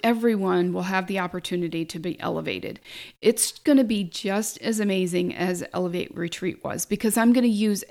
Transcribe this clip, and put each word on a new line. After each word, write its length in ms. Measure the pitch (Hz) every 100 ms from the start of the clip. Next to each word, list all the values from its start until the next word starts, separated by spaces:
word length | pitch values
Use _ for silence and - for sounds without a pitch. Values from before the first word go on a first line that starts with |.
everyone 720 | 226 233 233 214 190 180 175
will 80 | 175
have 240 | 180 190 185
the 140 | 196
opportunity 640 | 180 180 - 180 170 165 165
to 140 | 175
be 200 | 175 -
elevated. 600 | 180 165 151 92 - - - - - -
It's 380 | 214 233 - -
gonna 240 | - 277
be 200 | 233 214
just 540 | 180 - 196 196 220 -
as 220 | - 220
amazing 560 | 202 190 185 180 180 -
as 280 | 180 180 -
Elevate 460 | - 180 175 - -
Retreat 460 | 170 - 185 -
was, 240 | - - -
because 300 | 208 226 208
I'm 140 | 233
gonna 140 | 240 247
use 380 | 208 214 202 -